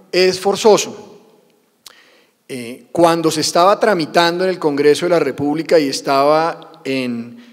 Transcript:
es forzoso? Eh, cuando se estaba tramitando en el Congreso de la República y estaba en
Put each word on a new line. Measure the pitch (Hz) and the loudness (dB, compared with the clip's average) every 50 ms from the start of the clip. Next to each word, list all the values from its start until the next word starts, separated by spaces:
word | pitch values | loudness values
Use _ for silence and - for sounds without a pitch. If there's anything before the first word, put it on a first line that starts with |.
| - _ - | -18 _ -2
es | 180 185 185 180 185 | 0 0 0 0 -2
forzoso? | - 196 196 190 - 226 202 175 - - - - - - - - _ _ _ _ _ _ _ _ _ _ _ _ _ - - _ _ _ _ _ _ _ _ _ _ _ | -4 -4 -4 2 4 4 4 4 2 -4 -10 -16 -20 -20 -20 -20 _ _ _ _ _ _ _ _ _ _ _ _ _ -20 -20 _ _ _ _ _ _ _ _ _ _ _
Eh, | 135 127 120 113 127 139 - _ _ | -14 -14 -12 -14 -16 -16 -20 _ _
cuando | 170 170 170 165 170 160 160 | 2 2 4 4 2 0 -2
se | 151 156 | -2 -2
estaba | 143 - - 175 170 190 208 208 | -4 -2 0 2 4 4 4 2
tramitando | - 220 202 175 156 139 - 175 170 170 175 175 185 | 2 0 0 0 -2 0 0 2 2 2 0 -2 -2
en | 190 | -4
el | 185 175 | -4 -2
Congreso | 175 156 143 139 143 147 147 147 175 | -4 -4 -2 2 2 2 2 2 0
de | 175 | 0
la | 175 165 | 0 0
República | 147 139 120 - 147 143 147 160 165 - 190 165 | 0 -2 -4 -4 -4 -4 -4 -4 -2 2 2 2
y | 151 135 | 2 0
estaba | 131 - - 151 139 139 139 147 151 156 160 170 151 - - - - - _ | -4 -6 -4 -2 0 2 2 2 2 2 0 -2 -4 -8 -16 -20 -20 -16 _
en | - 135 135 127 123 120 117 117 117 - - - - | -6 -6 -4 -4 -6 -8 -8 -10 -14 -18 -20 -20 -20